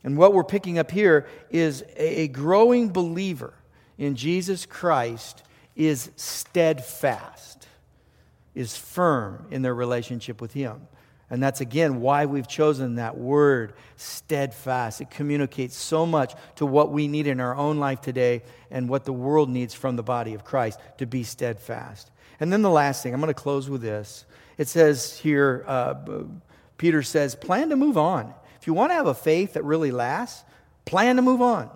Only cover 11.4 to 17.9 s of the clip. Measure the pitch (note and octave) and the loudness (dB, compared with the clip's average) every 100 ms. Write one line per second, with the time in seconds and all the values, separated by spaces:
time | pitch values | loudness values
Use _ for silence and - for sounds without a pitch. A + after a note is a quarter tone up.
11.4 | C3+ C3+ B2 C#3 D#3+ B2+ B2+ C#3+ D3 C#3 | -2 -2 -4 0 0 2 2 2 2 -2
12.4 | B2 - D3+ C3+ C3 A#2 A2+ A#2+ B2 C#3+ | -6 0 2 2 -4 -4 -6 -8 0 4
13.4 | D3 C3 A2 - - - - - - D3+ | 6 4 -2 -12 -20 -20 -16 -16 -6 -4
14.4 | C#3 - C3 B2+ A#2 - C3+ - D3 D3 | -4 -6 -4 -4 -4 -8 -14 -6 -4 -2
15.4 | C#3 - B2+ - - D#3+ E3 D#3+ B2+ - | -2 -4 -10 -8 -2 0 2 2 0 -4
16.4 | - - D3 C#3 D3 D3 D3 D3 C#3+ B2+ | -20 -6 2 4 4 2 -2 -2 -2 -2
17.4 | B2 C3+ D3 D3+ C#3 | -4 -2 -2 0 -2